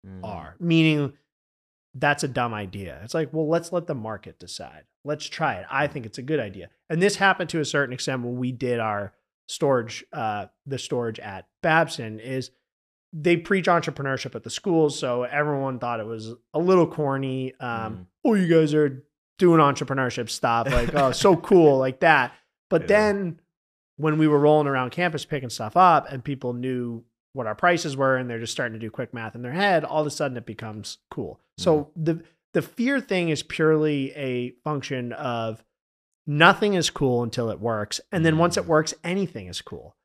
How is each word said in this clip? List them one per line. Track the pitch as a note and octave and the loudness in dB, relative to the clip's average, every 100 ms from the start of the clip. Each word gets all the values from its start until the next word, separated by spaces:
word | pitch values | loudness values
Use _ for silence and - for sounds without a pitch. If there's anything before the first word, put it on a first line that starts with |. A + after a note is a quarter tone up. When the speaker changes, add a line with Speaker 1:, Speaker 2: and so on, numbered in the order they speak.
| G2 | -18
Speaker 1:
Mm. | F#2+ | -14
Speaker 2:
are. | F2+ F2 - - | -12 -12 -14 -6
Meaning, | E3+ E3 D#3+ D3+ C#3+ - _ _ _ _ _ _ _ | 2 4 4 2 -2 -6 _ _ _ _ _ _ _
that's | C3 C#3+ D3 | -2 0 0
a | D3 | -2
dumb | B2+ A#2+ | -4 -4
idea. | G#2+ G2 G2+ F#2 C2+ | -4 -8 -10 -12 -14
It's | G#2 | -8
like, | E3 C#3+ | -6 -4
"Well, | D#3 D3+ | -4 0
let's | E3 E3 | -2 -2
let | F3+ E3+ | -6 -6
the | |
market | C#3 A2 G#2 - - | -8 -8 -12 -14 -20
decide. | F2 - C#2+ D2+ _ _ | -18 -16 -16 -18 _ _
Let's | C#3+ D3+ - | -10 -8 -8
try | - D#3 | -4 -4
it. | G2 F#2 | -4 -6
I | C3+ D3 | -4 -4
think | C#3+ A2+ | -6 -12
it's | - | -14
a | |
good | B2+ D#3 | -4 -4
idea." | G#2+ F#2+ E2+ _ _ | -4 -10 -18 _ _
And | D#3+ | 0
this | G3 G3 | 0 4
happened | G3 F#3 F3 | 2 2 -2
to | E3 | -4
a | |
certain | C#3+ D3 C3+ | -2 -2 -2
extent | B2 - C3 | -4 -6 -4
when | A#2+ B2 | -6 -6
we | B2+ | -6
did | B2 B2 A#2+ | -4 -4 -2
our | A2 G#2 G2 _ _ _ - | -2 -4 -6 _ _ _ -16
storage, | - D3 C3 A2+ - - | -2 2 2 0 -12 -12
uh, | D3 A2+ G#2 G2 _ - | -8 -6 -6 -10 _ -12
the | C3 | -10
storage | - B2+ A#2 G#2+ | -6 -4 -4 -8
at | G#2 F#2+ - _ | -12 -14 -16 _
Babson, | E3 D#3+ D#3+ - A2+ A2 | 2 2 2 -4 -10 -12
is | A#2 C3 B2 _ _ _ _ _ _ | -8 -8 -8 _ _ _ _ _ _
they | D#3+ D#3 F3 | -4 0 0
preach | E3+ G3 F3+ | 2 0 2
entrepreneurship | E3+ D#3 D3 C#3 C3 C3 | 2 0 -6 -6 -4 -6
at | A2+ | -10
the | - | -12
schools, | - - E3 D3+ - | -8 0 2 2 0
so | C3+ B2 | -4 -2
everyone | B2 C#3+ D3 C#3+ C3+ B2+ | -2 -2 -2 -2 -4 -4
thought | A#2+ A#2 | -4 -6
it | G#2+ | -6
was | A2+ A2 A#2 _ | -10 -12 -16 _
a | D3+ | -2
little | F3 F#3 E3 | 4 4 4
corny. | D#3+ D3 C3+ C3+ C3 C3 - | 0 -2 -2 -4 -4 -6 -8
Um, | B2 A#2 A2+ A2 | -8 -6 -8 -10
Speaker 1:
Mm. | F2+ _ | -16 _
Speaker 2:
"Oh, | C#4+ | 2
you | G#3+ F3+ | 2 6
guys | E3 D#3 | 4 6
are | D3+ D3 C3 - _ _ _ | 4 2 -2 -18 _ _ _
doing | F3+ E3 | 6 8
entrepreneurship | C#3+ C3+ C3+ C3+ B2+ B2 A2+ | 6 2 -4 -2 -2 -4 -8
stuff, | - A#2+ A#2 A#2 | -2 0 0 2
like, | B2 A#2+ | 2 2
oh, | D3 C3+ | 2 2
so | A#2+ G3+ F3+ | 4 4 4
Speaker 1:
<laughs> | - | 6
Speaker 2:
cool," | F#3+ D#3 C3+ | 8 8 6
like | C3 B2+ | 2 2
that. | E3+ D3+ A#2+ - _ _ _ | 6 6 4 -6 _ _ _
But | F3 | -2
Speaker 1:
Yeah. | E3+ | 4
Speaker 2:
then | G#3 G#3+ G3+ F#3 D#3+ _ _ _ _ _ - | 4 4 0 -4 -8 _ _ _ _ _ -4
when | D3+ D#3 | 0 4
we | D#3 | 4
were | D3 | 6
rolling | D3 D3+ C#3+ | 6 6 4
around | C3+ B2+ | 0 -4
campus | E3+ F3 D#3 - | -2 -2 -2 -6
picking | D3 B2 | -8 -8
stuff | - A2 F3 | -8 -2 6
up | F#3 D#3 C3 | 6 6 2
and | C3+ | -10
people | A#2+ C#3 B2+ | -8 -6 -6
knew | B2 B2+ B2+ A#2+ A#2 _ _ _ | -4 -4 -4 -4 -8 _ _ _
what | C3+ A2 | -8 -6
our | |
prices | G#2+ F3+ E3+ E3 C3+ | 2 2 2 0 0
were | C3+ C3 | 2 2
and | B2 | -2
they're | A#2 | -6
just | A2+ | -8
starting | - B2 | -6 -6
to | A2 | -6
do | A2+ | -10
quick | - B2 | -8 -8
math | A#2+ A2+ | -8 -10
in | A#2+ | -10
their | B2 | -8
head, | D#3 G3+ F3 | -2 2 2
all | D3+ D#3 | 2 -2
of | D3+ | -2
a | |
sudden | - D3 B2 | -2 -4 -4
it | A2 | -10
becomes | G#2+ A2+ G#2+ G2 - _ | -12 -12 -12 -14 -16 _
cool. | - F#2+ - _ - | -10 -10 -12 _ -4
So | F3 D#3 D3 - | 2 2 0 -4
Speaker 1:
Mm. | |
Speaker 2:
the, | D#3+ E3 - _ _ | -2 -2 -6 _ _
the | F3 | -4
fear | - - A#3+ C#4 | -4 -4 0 0
thing | - F#3+ E3+ | 0 -2 0
is | D3 | -2
purely | - - D#3+ D#3 D3+ D3 C3+ | -6 0 2 4 2 0 -4
a | D3+ C3+ B2 B2 - | -6 -4 -4 -6 -8
function | D3+ D3 - C3 A#2+ | -6 -6 -4 -6 -6
of | A#2 C#3+ A#2 A2+ A2 _ _ _ _ _ _ - | -8 -6 -4 -6 -8 _ _ _ _ _ _ -4
nothing | D3 E3+ - G#3 | 6 6 6 2
is | F#3+ D3+ | 2 0
cool | - C#3 A#2+ | 0 0 2
until | A#2+ A#2 A#2 | -2 -4 -6
it | F#2 | -4
works. | A2 A2 G#2 - _ | -4 -4 -4 -8 _
And | F#3 | 0
then | D#3+ D#3 | 2 4
once | E3+ F3 | 2 0
it | |
Speaker 1:
Mm. | F3+ | 2
Speaker 2:
works, | D#3 D#3 - | 2 2 -6
anything | E3+ F#3+ G3 - F2+ | -6 -4 -4 -6 -12
is | F2 | -12
cool. | - D#2 C#2 _ | -12 -16 -16 _